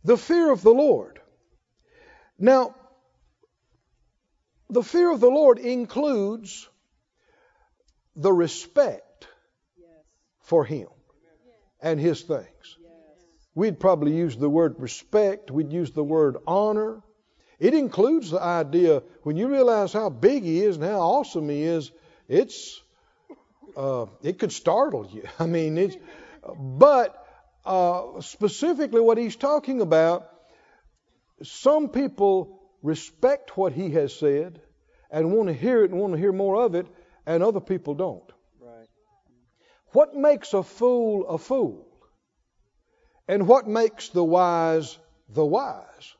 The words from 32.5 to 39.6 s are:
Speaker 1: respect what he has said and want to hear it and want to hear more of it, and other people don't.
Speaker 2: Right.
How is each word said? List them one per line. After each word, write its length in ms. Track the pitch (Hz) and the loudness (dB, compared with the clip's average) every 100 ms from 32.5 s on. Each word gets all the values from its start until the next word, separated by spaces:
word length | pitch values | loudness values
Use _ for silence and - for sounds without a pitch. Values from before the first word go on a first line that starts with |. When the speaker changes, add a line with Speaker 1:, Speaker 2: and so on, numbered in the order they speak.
| - _ _ | -18 _ _
Speaker 1:
respect 720 | 147 156 - _ 254 277 - - | -6 -6 -10 _ 0 0 -6 -4
what 160 | 190 | -4
he 180 | 135 190 | -2 -4
has 220 | 156 139 | -2 -2
said 460 | - 147 143 175 170 _ _ _ _ _ | -2 0 0 -4 -14 _ _ _ _ _
and 220 | 151 160 | -4 0
want 160 | 214 202 | 0 0
to 60 | |
hear 300 | 139 196 240 | -2 0 2
it 60 | 196 | 2
and 100 | 180 | 0
want 120 | 202 | -4
to 60 | 160 | -2
hear 140 | 196 | -2
more 300 | 190 196 196 | 0 -2 0
of 120 | 240 | 0
it, 120 | 170 180 _ _ _ - | -2 -6 _ _ _ -4
and 160 | 165 | 0
other 180 | 202 196 | 0 -2
people 340 | - 190 160 | -6 -6 -6
don't. 360 | 143 185 95 _ _ _ _ | -6 -6 -8 _ _ _ _
Speaker 2:
Right. 280 | 120 117 113 _ _ _ _ _ _ _ | -20 -20 -20 _ _ _ _ _ _ _